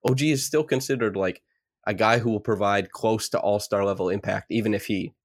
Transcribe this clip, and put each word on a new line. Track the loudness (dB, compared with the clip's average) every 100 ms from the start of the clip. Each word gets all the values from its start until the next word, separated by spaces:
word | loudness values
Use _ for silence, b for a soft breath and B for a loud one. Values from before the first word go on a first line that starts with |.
O | 0
G | 0 2
is | 0
still | 0 0
considered, | 0 -2 0 -2 0 0
like, | -2 -4 _ _ _ _
a | -6
guy | 2 4 4
who | 2
will | -2
provide | 0 0 2 2 -2
close | -2 0 0 -2
to | -2
all-star | 0 0 0 0
level | 0 0 -2
impact, | -2 -2 -6 -2
even | -2 0
if | -2 -2
he | -4 -4 _